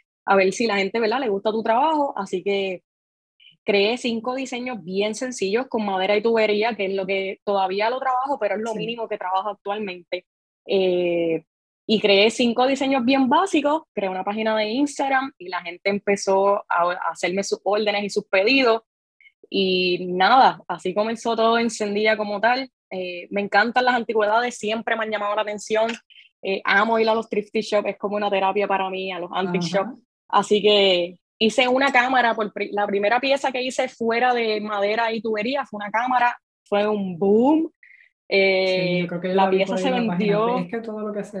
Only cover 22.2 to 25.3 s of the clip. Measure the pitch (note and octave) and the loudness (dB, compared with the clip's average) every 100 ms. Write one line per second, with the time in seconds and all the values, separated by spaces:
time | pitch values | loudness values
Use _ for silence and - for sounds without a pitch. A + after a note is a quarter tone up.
22.2 | G#3 G3+ A3 B3+ C4 _ _ F#3+ F3+ F3 | -2 0 0 0 -2 _ _ -10 -8 -10
23.2 | F3+ G3 G3+ G3+ A3 B3 B3+ B3 A#3 A3 | -8 -6 0 2 2 2 2 0 0 0
24.2 | G#3 A3 B3 A#3+ G#3 A3+ A#3 A3+ A3 G#3+ | 2 2 0 -4 -4 -4 -4 -4 -4 -4
25.2 | G#3 | -2